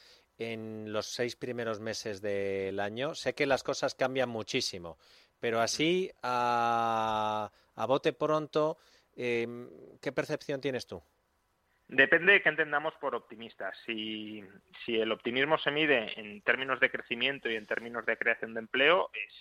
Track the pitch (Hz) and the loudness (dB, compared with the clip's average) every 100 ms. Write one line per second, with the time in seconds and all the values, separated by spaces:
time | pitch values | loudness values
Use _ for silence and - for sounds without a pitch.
0 | - - _ - 113 113 110 110 107 107 | -20 -20 _ -10 -8 -6 -8 -8 -4 -4
1 | - - 123 - 123 120 113 104 110 104 | -4 -4 -4 -4 -6 -4 -4 -4 -4 -4
2 | 113 95 104 101 98 98 95 98 101 113 | -6 -4 -2 0 0 0 0 0 -2 -2
3 | 143 - 131 - 139 127 - 135 135 - | -4 -2 -2 2 4 4 2 -2 -2 0
4 | 131 131 123 113 104 131 - 95 85 80 | 0 2 0 -2 -2 -2 -2 -6 -12 -14
5 | _ - _ _ 120 113 113 - 156 185 | _ -20 _ _ 0 2 2 2 2 2
6 | 185 - 123 123 120 120 117 117 117 113 | 0 -4 -2 0 2 4 4 4 2 2
7 | 110 110 107 107 104 - _ - 113 139 | 2 2 0 -2 -4 -10 _ -4 2 2
8 | 160 131 151 156 151 156 156 170 _ _ | 2 0 0 0 0 0 0 -2 _ _
9 | _ - 123 117 117 120 120 82 - - | _ -6 -2 0 -2 -6 -14 -18 -20 -10
10 | 147 135 147 151 - 139 139 123 - 90 | -4 -4 -2 -4 -4 -4 -2 -4 -6 -12
11 | - _ _ _ _ _ _ _ - 127 | -14 _ _ _ _ _ _ _ -2 2
12 | 135 165 180 202 165 156 151 147 156 - | 6 6 6 6 6 2 0 0 -2 -4
13 | 143 120 - 110 117 - 98 - - 110 | -4 -4 -6 -14 -16 -10 -8 -8 -8 -6
14 | 107 107 107 107 95 101 _ - - 113 | -6 -8 -10 -12 -16 -20 _ -10 0 2
15 | 110 107 120 127 143 160 147 147 156 127 | 2 0 -2 0 2 2 2 2 4 4
16 | 107 107 107 104 - 123 135 127 131 123 | 2 -8 -10 -2 0 0 0 0 0 0
17 | - 120 131 139 120 113 107 110 117 120 | -6 -2 -2 -2 -4 -4 -4 -4 -4 -4
18 | 113 110 120 113 110 113 113 131 143 180 | -2 0 0 0 -4 -8 -4 4 6 4
19 | - 110 101 - | 2 -8 -12 -12